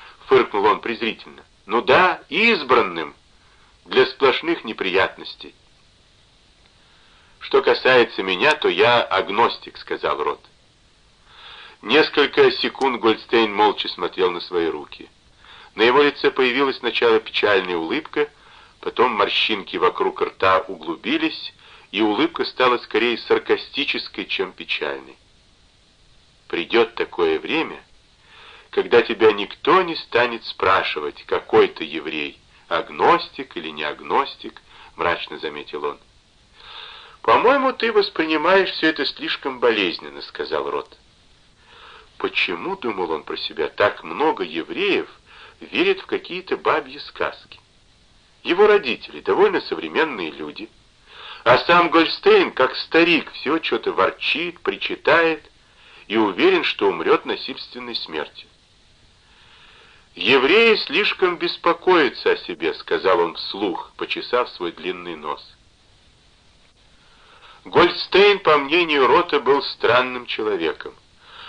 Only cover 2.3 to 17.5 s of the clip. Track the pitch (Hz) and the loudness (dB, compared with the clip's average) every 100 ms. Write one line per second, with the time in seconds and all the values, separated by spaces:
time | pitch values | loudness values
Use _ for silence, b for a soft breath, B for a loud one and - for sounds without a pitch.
2.3 | 156 233 190 131 120 98 82 73 - _ | 0 2 2 2 2 2 -4 -10 -12 _
3.3 | b b b b b - 131 131 - 135 | b b b b b -2 2 2 2 0
4.3 | 123 160 160 113 107 95 92 90 - 78 | 0 -2 -6 -6 -6 -2 0 -2 -4 -18
5.3 | - - - _ _ _ _ _ _ _ | -18 -20 -20 _ _ _ _ _ _ _
6.3 | _ _ _ _ b b b b b b | _ _ _ _ b b b b b b
7.3 | b - 135 135 120 127 127 117 - 95 | b -2 2 2 2 4 6 4 0 -2
8.3 | 92 123 - 101 87 117 120 - 95 92 | 0 2 2 2 2 4 4 2 -2 0
9.3 | 104 110 - - - - 80 80 71 73 | 0 0 0 -14 -16 -10 -4 -4 -2 -4
10.3 | 69 _ _ _ _ _ _ _ _ _ | -6 _ _ _ _ _ _ _ _ _
11.3 | B B B B B 101 147 151 151 139 | B B B B B 0 2 4 2 2
12.3 | 143 131 123 123 - 135 117 110 107 - | 4 4 4 -4 -2 -2 0 0 0 0
13.3 | 120 110 101 107 - - - 85 - 90 | 2 2 2 2 2 -6 -6 -6 -2 -2
14.3 | 87 - 90 82 73 69 - - _ _ | -2 -6 -2 -2 -4 -10 -18 -20 _ _
15.3 | _ B B B 101 113 139 147 - 143 | _ B B B 2 4 6 4 2 0
16.3 | 135 127 123 135 127 120 - 120 110 - | 2 0 2 0 -2 -4 0 2 2 0
17.3 | - 104 | -2 2